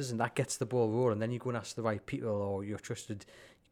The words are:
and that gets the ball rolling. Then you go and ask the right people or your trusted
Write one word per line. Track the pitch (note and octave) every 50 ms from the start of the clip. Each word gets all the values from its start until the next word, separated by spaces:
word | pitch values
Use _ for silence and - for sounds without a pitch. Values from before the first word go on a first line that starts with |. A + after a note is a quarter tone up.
| C#3 B2+
and | A#2+ A2
that | A#2+ A#2+ -
gets | - C3 - - -
the | C3
ball | A2 B2 B2 A#2 A2
rolling. | G#2+ A#2+ B2+ A#2+ G#2+ G#2
Then | A2 A#2 B2
you | A#2
go | - C3
and | A#2+
ask | A#2 G#2+ - -
the | - A2+
right | A2+ G#2+ G2 -
people | - - C#3 - A2+
or | G#2 G2+ G2+ G2+ G2 G2 G2+
your | G#2 G#2 G2
trusted | - - A#2 - - - A2 G2 - - - - - - - _ _ _